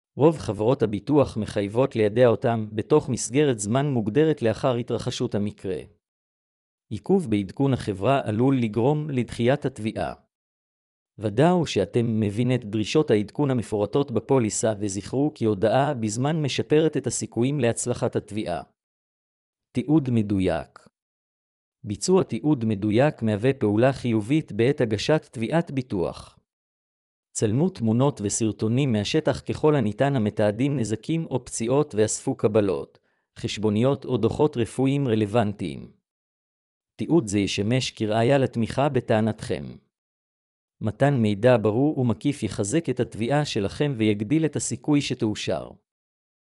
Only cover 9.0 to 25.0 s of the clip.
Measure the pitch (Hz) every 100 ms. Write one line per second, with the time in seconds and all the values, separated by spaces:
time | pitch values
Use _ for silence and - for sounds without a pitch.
9 | 151 127 113 - 117 143 135 - 110 98
10 | 71 57 _ _ _ _ _ _ _ _
11 | _ - 107 104 165 180 147 107 92 120
12 | 117 110 104 101 123 127 110 110 101 156
13 | 156 107 101 - 143 127 - 104 104 143
14 | 139 107 - 135 107 - 113 104 104 98
15 | - 127 151 - 110 98 107 127 143 127
16 | 110 104 139 160 139 - - 156 156 147
17 | 120 - 107 110 127 147 117 113 120 123
18 | 117 113 - 104 95 78 - _ _ _
19 | _ _ _ _ _ _ _ 127 135 156
20 | 131 117 101 98 90 80 64 - _ _
21 | _ _ _ _ _ _ _ _ 107 101
22 | - 185 - 113 147 139 113 98 104 107
23 | 147 151 110 104 127 131 107 104 127 127
24 | 104 110 104 156 - 104 120 143 117 104